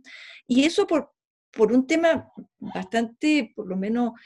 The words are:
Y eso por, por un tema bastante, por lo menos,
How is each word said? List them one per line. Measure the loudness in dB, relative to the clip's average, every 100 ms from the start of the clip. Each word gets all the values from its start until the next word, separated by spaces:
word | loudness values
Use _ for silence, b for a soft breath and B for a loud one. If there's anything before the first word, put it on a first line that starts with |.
| B B B B 0
Y | 2 2
eso | 2 0
por, | 0 -2 _ _ _ _
por | 0 2
un | 4 2
tema | 2 2 0 -4 -20 -20 -16
bastante, | -12 -10 -4 -4 -4 -2 0 0 -2 -10
por | -8
lo | -6
menos, | -2 -2 -2 -6